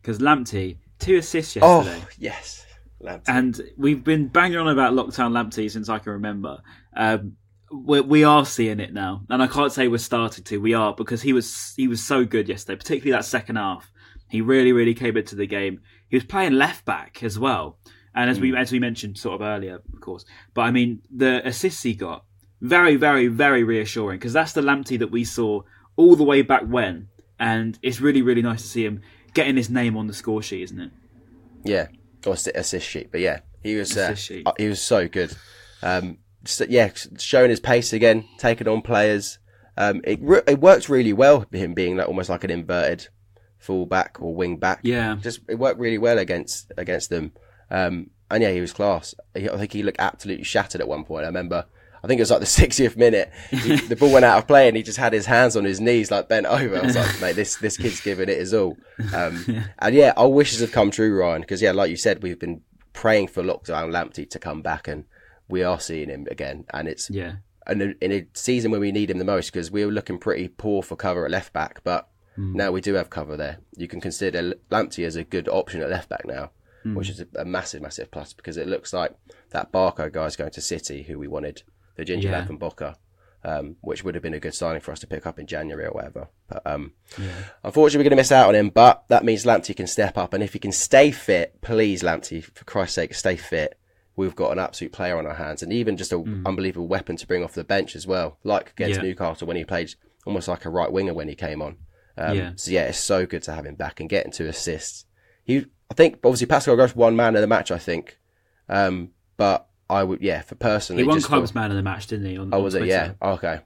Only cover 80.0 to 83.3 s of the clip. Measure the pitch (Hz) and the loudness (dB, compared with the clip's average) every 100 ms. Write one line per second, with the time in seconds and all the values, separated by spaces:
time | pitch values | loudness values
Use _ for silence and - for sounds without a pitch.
80 | 78 80 78 - 76 - - 82 - 71 | -8 -6 -6 -6 -10 -10 -10 -8 -10 -14
81 | 73 73 71 76 73 - _ _ _ - | -12 -14 -10 -10 -10 -14 _ _ _ -14
82 | 82 90 98 90 92 76 82 - 73 - | -8 -4 -4 -4 -8 -10 -12 -10 -14 -14
83 | _ _ _ | _ _ _